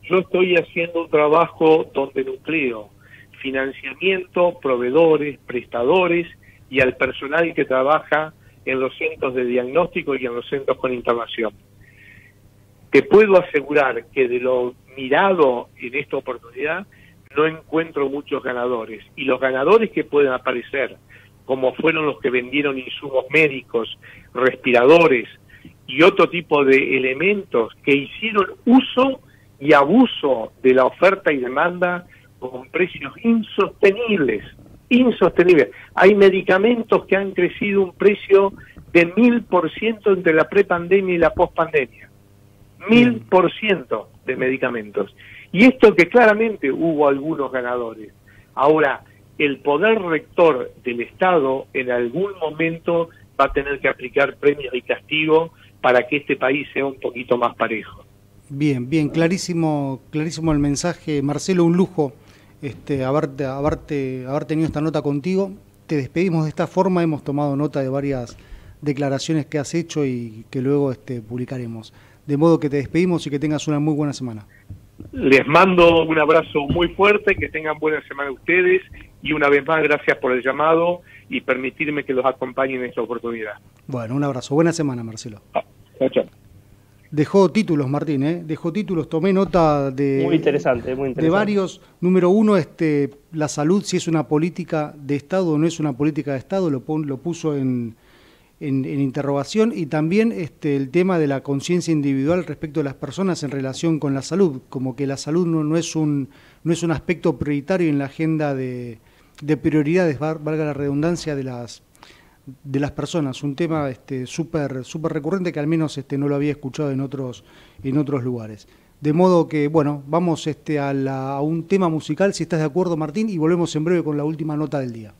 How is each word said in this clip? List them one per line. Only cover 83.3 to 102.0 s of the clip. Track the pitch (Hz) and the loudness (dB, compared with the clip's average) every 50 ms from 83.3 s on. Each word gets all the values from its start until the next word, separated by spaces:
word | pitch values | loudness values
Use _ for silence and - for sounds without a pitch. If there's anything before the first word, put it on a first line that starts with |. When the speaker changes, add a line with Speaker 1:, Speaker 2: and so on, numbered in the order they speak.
| 117 113 110 107 104 - _ - _ _ _ | -8 -8 -10 -12 -12 -16 _ -20 _ _ _
Speaker 2:
Bueno, | - 135 123 117 110 127 | -10 -10 -8 -8 -6 -4
un | 143 143 | -2 -2
abrazo. | 143 135 127 - - 139 | -2 -4 -6 -6 -2 0
Buena | 151 165 170 | 2 2 2
semana, | 165 165 156 143 127 120 117 | 0 -2 -4 -4 -4 -6 -10
Marcelo. | 113 110 110 - 123 104 98 _ _ - | -12 -14 -14 -14 -16 -16 -18 _ _ -8
Speaker 1:
Ah, | - - _ _ _ - _ _ - | -8 -8 _ _ _ -20 _ _ -4
chao, | - - | -4 0
chao. | - 247 - - _ _ _ - - - _ _ - _ _ _ _ _ _ _ | 0 -2 -4 -4 _ _ _ -20 -20 -20 _ _ -20 _ _ _ _ _ _ _
Speaker 2:
Dejó | - 147 151 - - 196 196 175 | -2 -2 -2 2 4 4 4 4
títulos, | 131 214 214 156 170 147 139 127 | 4 0 0 0 0 -2 0 -2
Martín, | 139 147 160 160 151 131 135 | -2 -4 -2 -2 -2 0 0
¿eh? | 151 170 175 170 | -2 -2 -4 -6
Dejó | 151 156 - - 175 | -8 -8 -6 -6 -4
títulos. | 156 208 208 160 190 165 151 - | -4 -4 -4 -2 -4 -4 -4 -2
Tomé | - 160 156 196 | -4 -2 0 2
nota | 190 185 196 165 151 180 165 156 147 143 139 139 | 2 2 0 2 2 4 4 4 4 2 0 -2
de, | 131 131 143 139 135 135 135 | -2 -2 0 0 2 0 0
Speaker 3:
Muy | 139 165 | 2 0
interesante, | 160 160 151 139 147 - 147 127 120 117 127 131 | 2 2 2 0 0 0 0 -2 -2 -2 -6 -6
muy | 131 139 135 | -4 -4 -4
interesante. | 123 - | -2 0
Speaker 2:
de | 160 160 | 0 2
varios. | 170 196 214 208 208 202 190 165 - - - _ _ _ | 2 2 0 0 0 -2 -2 -4 -6 -14 -20 _ _ _
Número | - 180 185 185 175 175 | 0 2 2 4 4 4
uno, | 190 214 220 214 208 | 4 4 4 4 4
este, | 185 151 - - - 170 156 151 143 143 131 - - _ _ | 2 0 -2 -4 -2 0 0 2 0 0 -2 -6 -14 _ _
la | - 160 156 143 | -6 -4 -4 -4
salud, | - - 147 156 185 208 175 | -2 -2 0 2 2 0 0
si | - - 180 | -2 -6 -4
es | - 175 | -2 0
una | 160 160 147 | -2 -2 0
política | - 156 151 160 180 156 - 170 - 165 156 151 147 - | 0 0 0 0 -2 -4 -8 -8 -4 -4 -4 -4 -6 -10
de | 147 143 131 143 | -16 -6 -4 -4
Estado | 139 139 - 185 190 190 170 | -4 -4 -4 -2 -2 0 0
o | 156 147 | 0 0
no | 156 | 0
es | 170 165 165 | 0 -2 -2
una | 151 151 131 | -4 -6 -4
política | 113 147 156 147 151 135 143 | -2 -2 -2 -2 -4 -6 -6
de | 139 127 | -6 -8
Estado, | 107 _ 190 196 185 165 | -6 _ -4 -2 -2 -2
lo | 139 127 | -2 -4
pon-, | 110 - 156 156 160 | -4 -6 -6 -6 -4
lo | 143 135 127 | -6 -8 -8
puso | - 170 165 - - 160 147 | -8 -8 -8 -4 -4 -4 -4
en, | 139 135 131 127 123 120 113 113 _ _ _ _ _ _ _ _ _ _ _ _ _ | -2 -2 -2 -2 -4 -6 -8 -12 _ _ _ _ _ _ _ _ _ _ _ _ _
en, | 160 147 135 135 131 | -6 -4 -4 -4 -4
en | 156 156 139 | -4 -4 -4
interrogación. | 139 135 117 147 139 139 139 139 139 - - 214 220 233 220 | -4 -2 -4 -4 -4 -2 -2 -2 -4 -2 0 0 0 0 0
Y | 202 170 | -4 -6
también, | 135 160 156 151 160 180 208 220 233 | -4 -2 -2 -2 0 2 2 2 0
este, | 214 196 170 135 - _ - 151 143 | -2 -4 -10 -10 -12 _ -4 -2 -2
el | 139 139 131 | -2 -2 0
tema | 123 175 180 190 185 170 | 0 0 2 2 2 0
de | 156 143 | 0 0
la | 139 135 | -2 -4
conciencia | 131 - 143 143 - - 175 180 160 165 | -4 -4 -4 -4 -2 -2 -2 -2 0 0
individual | 165 151 | -2 0